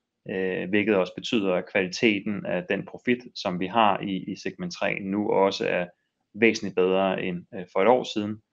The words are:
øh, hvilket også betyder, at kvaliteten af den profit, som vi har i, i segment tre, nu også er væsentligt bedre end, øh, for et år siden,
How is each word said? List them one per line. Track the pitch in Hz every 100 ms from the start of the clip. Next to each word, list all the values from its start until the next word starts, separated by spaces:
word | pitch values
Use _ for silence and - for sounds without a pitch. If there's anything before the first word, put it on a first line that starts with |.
| _ _ -
øh, | 95 95 92 92
hvilket | 104 104 101
også | 90
betyder, | - 95 120 98
at | 90 92
kvaliteten | 104 92 90 120 101 - 101 90
af | 90 87
den | 98 -
profit, | - - 123 -
som | - 101 90
vi | 92
har | 113 107 95
i, | 104 95
i | - 95
segment | 98 - 90
tre, | - 101 -
nu | 98 101 104
også | 98 98 95 92
er | 90 87 - _ _ _
væsentligt | 104 113 110 101 -
bedre | 92 92 95 92
end, | 95 90 -
øh, | 107 90
for | 95
et | 98
år | 127 117
siden, | 107 104 110 _